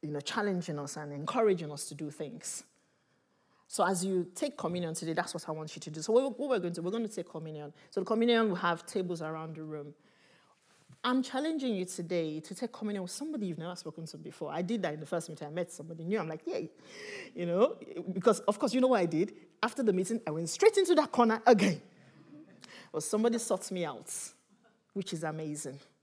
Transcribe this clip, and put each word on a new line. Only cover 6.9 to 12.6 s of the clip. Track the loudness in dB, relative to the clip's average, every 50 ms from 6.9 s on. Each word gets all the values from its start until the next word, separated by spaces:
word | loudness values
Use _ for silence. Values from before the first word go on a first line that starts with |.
going | -2 -2 -4
to | -4 -4
take | -8 -8
communion. | -8 -10 -10 -10 -8 -10 -10 -12 -12 -14 -18 -20 -6
So | -4 -4
the | 0
communion | 2 2 4 6 6 6 6 6 4
will | 2
have | 2 2 0 0 0 -4
tables | -6 -4 -4 -2 -2 -4 -6 -6
around | -6 -6 -8 -8 -10 -10
the | -10 -10
room. | -8 -8 -10 -10 -12 -16 _ _ _ _ _ _ _ _ _ _ _ _ _ _ _ _ _ _ _ -20 _ -2
I'm | 2 2 2 2
challenging | 0 -2 -2 0 0 0 0 0 0 0
you | 0 -2
today | -4 -4 -8 -4 0 0 0 0 0 -4 -6
to | -8 -10 -8
take | -8